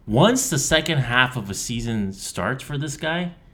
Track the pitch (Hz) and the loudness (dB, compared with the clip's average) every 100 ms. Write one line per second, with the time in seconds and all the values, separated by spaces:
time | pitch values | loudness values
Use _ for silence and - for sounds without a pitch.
0 | - 107 196 254 - 151 - 156 160 151 | 0 4 6 4 0 -2 2 2 4 0
1 | 120 120 127 127 98 98 - 117 117 110 | 2 4 2 0 -6 -6 -6 -4 -2 -2
2 | 98 95 - - 92 131 - 143 151 143 | -2 -4 -10 -4 -4 -4 -6 -6 -6 -6
3 | 156 170 180 - - | -4 -4 -4 -8 -20